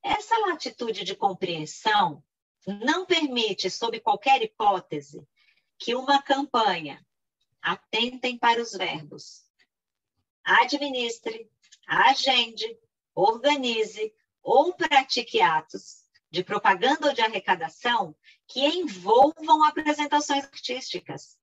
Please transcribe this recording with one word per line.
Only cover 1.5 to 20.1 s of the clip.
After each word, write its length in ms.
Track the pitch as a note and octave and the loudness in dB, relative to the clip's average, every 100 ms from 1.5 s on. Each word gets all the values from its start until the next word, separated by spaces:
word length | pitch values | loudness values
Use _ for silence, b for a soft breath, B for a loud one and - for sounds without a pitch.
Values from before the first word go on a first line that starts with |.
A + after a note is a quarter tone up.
| D#3+ D#3 - - G#3+ F3 C#3+ _ _ _ _ - | -6 -10 -4 0 2 0 -4 _ _ _ _ -12
não 400 | G3+ B3 E4+ F#4 | -4 -2 -2 0
permite, 640 | E4+ D4 B3 A3 F#3+ F#3 | 0 0 -2 -2 -2 -6
sob 300 | - A#3 A3+ | -4 -6 -4
qualquer 420 | - G3+ C4+ G#3+ | -2 0 2 2
hipótese, 800 | A3 _ G#3 F#3 - D3 C#3+ - - _ _ _ _ _ | 0 _ 0 0 -4 -12 -12 -20 -20 _ _ _ _ _
que 160 | - | -6
uma 260 | B3 C4 C#4 | -4 2 2
campanha, 840 | - C#4 C#4+ A#3 G#3+ F3 D3 - _ _ _ _ _ _ | 2 -2 0 2 2 0 -6 -14 _ _ _ _ _ _
atentem 800 | - F#3+ _ G#3+ B3 B3+ B3 A#3+ | -6 -6 _ -4 -4 -4 -8 0
para 240 | A#3 A#3 | 0 0
os 80 | A#3 | -2
verbos, 760 | G3 F3 D#3 D3+ D3 - - _ _ _ _ _ _ _ _ _ _ | -6 -6 -8 -12 -18 -20 -20 _ _ _ _ _ _ _ _ _ _
administre, 1040 | - - B3 D4 C#4+ B3+ A#3 - - A4+ - _ _ - - | 2 2 4 -2 -4 -4 -6 -6 -10 -12 -16 _ _ -20 -4
agende, 920 | - A3 C4+ C4+ B3+ A3+ A3 A3 - _ _ _ | 4 4 4 2 2 0 -6 -10 -12 _ _ _
organize 1000 | - - A#3 C#4 D4 B3+ A3+ G#3+ - A4 _ _ _ | 2 2 4 2 2 0 -2 -4 -4 -10 _ _ _
ou 320 | - C4 E4 | 2 4 4
pratique 680 | F4+ D#4+ C#4+ C4+ - A3+ - | 0 2 2 2 -4 -2 2
atos 640 | - E3 - G3 - - _ _ _ | 2 2 -4 -18 -18 -20 _ _ _
de 140 | E3 | -8
propaganda 640 | F3+ G#3 A3 F#3 B3 D4+ D4 | -6 -2 0 2 0 2 0
ou 40 | |
de 80 | B3 | 0
arrecadação 960 | A3+ G#3 - F3 D#3+ - B3 A3+ F3 - b b _ | -2 -2 -2 -2 -4 -6 -2 -2 -4 -10 b b _
que 140 | B3 | -2
envolvam 1040 | C#4+ F4 D#4 F#3 F3+ A3+ D4 - D#4 D#4 | -2 0 -6 -6 4 6 6 4 2 4
apresentações 800 | D4+ D4+ D4+ D4 D4 | 4 2 -2 -2 0